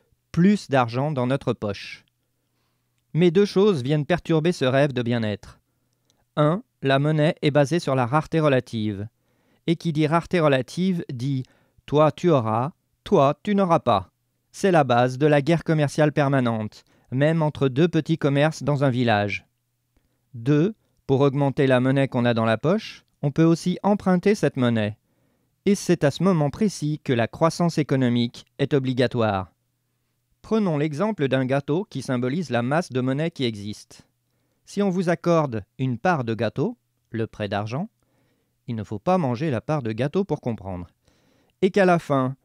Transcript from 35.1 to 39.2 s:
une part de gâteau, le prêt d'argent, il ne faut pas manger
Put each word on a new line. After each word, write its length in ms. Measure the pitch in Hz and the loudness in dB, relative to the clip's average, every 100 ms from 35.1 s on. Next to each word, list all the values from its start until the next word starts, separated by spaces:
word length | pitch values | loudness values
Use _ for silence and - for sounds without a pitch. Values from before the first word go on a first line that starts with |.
| 165 170 165 147 110 - - | -2 2 2 0 -4 -10 -6
une 200 | 131 117 | -4 -2
part 260 | 185 165 | -2 -2
de 100 | 117 | -2
gâteau, 420 | 110 110 - 180 247 _ _ _ | -2 -4 -2 -6 -6 _ _ _
le 180 | 110 110 | -6 -6
prêt 200 | - 104 | -6 -6
d'argent, 400 | 101 110 127 214 _ _ _ _ _ _ _ - | -4 -6 -6 -8 _ _ _ _ _ _ _ -10
il 80 | |
ne 80 | 113 | -8
faut 160 | 101 107 | -8 -6
pas 200 | - | -2
manger 340 | 185 | 0